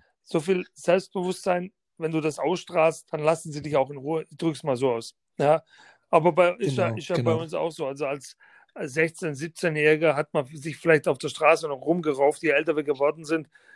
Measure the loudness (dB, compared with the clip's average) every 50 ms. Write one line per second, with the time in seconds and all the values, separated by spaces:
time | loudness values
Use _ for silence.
0 | _ _ _ _ _ -4 -4 -2 0 0 0 -2 -2 -6 _ -4 0 2 2 2
1 | 2 -2 -6 -4 -4 -4 -4 -4 -2 -2 -2 -2 -2 -6 -12 _ _ _ _ -8
2 | -6 -4 -2 -2 -2 -2 -4 -4 -4 -4 -4 -4 -6 -4 0 2 2 2 2 -2
3 | -6 _ -8 -2 0 0 0 0 -4 -8 -10 -10 -6 -2 0 0 0 0 -4 -8
4 | -8 -6 -6 -6 -6 -10 -10 -6 -4 -4 -4 -4 -4 -4 -2 0 0 0 0 -2
5 | -6 -10 -16 _ _ _ _ 0 2 2 2 2 0 _ _ -20 -20 -20 _ _
6 | _ _ 2 4 4 4 4 4 4 4 2 0 -2 -2 0 0 0 0 -2 -4
7 | -4 -4 -2 0 2 2 0 0 -2 -4 -4 -4 -4 -4 -4 -6 -8 -8 -6 -6
8 | -6 -6 -6 -8 -10 -14 -20 _ _ _ _ _ _ _ _ -10 -10 -6 -2 0
9 | 0 0 -2 -4 -8 -8 -6 -6 -8 -10 -6 -4 -2 -2 0 2 4 4 4 4
10 | 4 2 2 0 -2 -2 -2 -4 -4 -4 -8 -12 -10 -10 -10 -2 4 4 4 4
11 | 4 2 -2 -2 -4 -8 -4 2 4 4 6 4 2 -2 -8 -4 0 0 0 0
12 | 0 -2 2 4 4 4 4 2 0 2 2 2 2 0 0 0 -2 -2 0 0
13 | 0 0 0 -2 -4 -4 -4 -4 -4 -8 _ _ _ _ -20